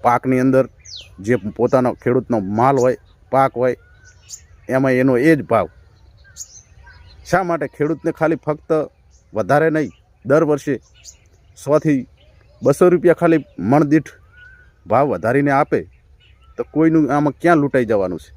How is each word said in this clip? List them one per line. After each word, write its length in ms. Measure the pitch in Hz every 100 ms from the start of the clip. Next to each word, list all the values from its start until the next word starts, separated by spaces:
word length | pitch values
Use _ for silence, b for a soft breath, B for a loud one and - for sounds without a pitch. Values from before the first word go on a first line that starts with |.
પાકની 380 | 117 123 131 127
અંદર 200 | 131 131 123 _ - - - - 98
જે 80 | 123 104 -
પોતાનો 340 | 120 131 127 90
ખેડૂતનો 360 | - 127 - 120 95 104
માલ 180 | 131 139
હોય, 120 | 127 120 _ _ _
પાક 200 | 131 135
હોય, 220 | 120 127 120 _ _ - _ _ - _ - -
એમાં 260 | 131 135 127
એનો 140 | 135 123
એ 200 | 151 156
જ 60 | 110
ભાવ. 180 | 113 87 - _ _ _ _ - - - - _ - - - - - -
શા 160 | 175
માટે 220 | 180 170 143 -
ખેડૂતને 340 | 151 156 165 160
ખાલી 260 | 160 160 -
ફક્ત 240 | 151 _ 156 143 _ _ _ _
વધારે 360 | 107 101 147 160
નહીં, 220 | 156 127 - _ _
દર 200 | 113 147 156
વર્ષે 260 | 147 - 127 _ _ - - _ _ _ -
સો 220 | - 151
થી 160 | 160 139 - _ _ _ _ _
બસો 280 | - 143 180
રૂપિયા 300 | 170 175 160
ખાલી 240 | 170 160 - - 92
મણ 140 | 143 156
દીઠ 220 | 156 - - _ - - - _ _ -
ભાવ 200 | 113 143
વધારીને 400 | 92 110 135 143
આપે 260 | 139 147 127 82 _ _ _ _ _ _ -
તો 60 | 120
કોઈનું 320 | 147 160 160 143
આમાં 280 | 147 147 -
ક્યાં 200 | 170 165
લૂંટાઈ 280 | 143 131 113
જવાનું 300 | 107 92 82
છે? 60 | -